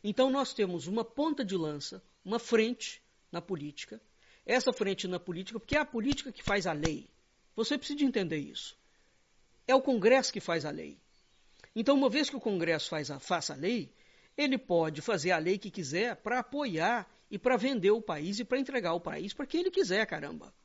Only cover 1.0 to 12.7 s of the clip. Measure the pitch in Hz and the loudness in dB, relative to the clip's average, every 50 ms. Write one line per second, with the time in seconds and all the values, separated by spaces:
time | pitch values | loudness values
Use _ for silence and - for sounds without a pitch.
1 | 220 226 - 277 294 320 294 294 254 185 190 180 160 151 151 147 - - 190 190 | -4 -4 -2 0 0 0 0 -2 -2 -2 -2 -2 -2 -2 -4 -6 -8 -10 -12 -14
2 | _ _ _ _ _ 185 220 233 233 - 240 220 220 226 247 - - - - - | _ _ _ _ _ -4 -4 -4 0 2 4 4 4 2 -2 -6 -8 -12 -12 -14
3 | _ _ _ _ _ _ - 170 170 - 190 151 147 147 143 - - - 220 226 | _ _ _ _ _ _ -10 -10 -6 -6 -6 -6 -6 -10 -10 -12 -14 -14 -16 -20
4 | _ _ _ _ _ _ - _ _ - 226 254 - 262 - - 214 196 190 - | _ _ _ _ _ _ -20 _ _ 0 2 2 2 2 0 2 0 -2 0 -2
5 | - 180 180 175 - - 170 170 190 - 220 220 - - 285 302 294 294 - 226 | -4 -4 -4 -6 -6 -6 -8 -6 -8 -8 -10 -10 -4 0 0 0 0 0 -4 -2
6 | 214 269 277 - - 277 - - - - 196 202 165 185 156 147 151 165 151 - | 0 0 0 -2 -4 -10 -14 -6 -2 0 0 0 0 -2 -2 0 -2 -2 -4 -4
7 | - - _ _ _ _ _ _ _ _ _ - 226 - 285 277 - - 294 294 | -10 -16 _ _ _ _ _ _ _ _ _ -4 0 0 0 -2 -2 -6 0 2
8 | 294 262 214 214 190 156 160 151 143 - - - - - - _ _ _ _ _ | 2 2 2 2 0 0 -2 -4 -6 -6 -10 -12 -12 -12 -16 _ _ _ _ _
9 | _ _ _ _ _ _ _ _ _ _ _ _ _ - 262 269 269 277 254 214 | _ _ _ _ _ _ _ _ _ _ _ _ _ 4 4 4 4 4 2 4
10 | 180 226 254 269 262 - - 202 - - 170 165 135 151 147 156 156 - 147 _ | 6 6 6 6 4 0 -4 -6 -4 -2 -2 -2 -2 -4 -8 -8 -10 -12 -14 _
11 | _ _ _ _ _ _ _ _ _ _ _ _ - _ _ 220 214 277 285 269 | _ _ _ _ _ _ _ _ _ _ _ _ -20 _ _ 0 4 6 6 6
12 | 277 247 202 302 294 - - 240 - 226 202 175 165 165 | 6 4 4 2 0 0 -4 -4 -2 0 0 2 2 2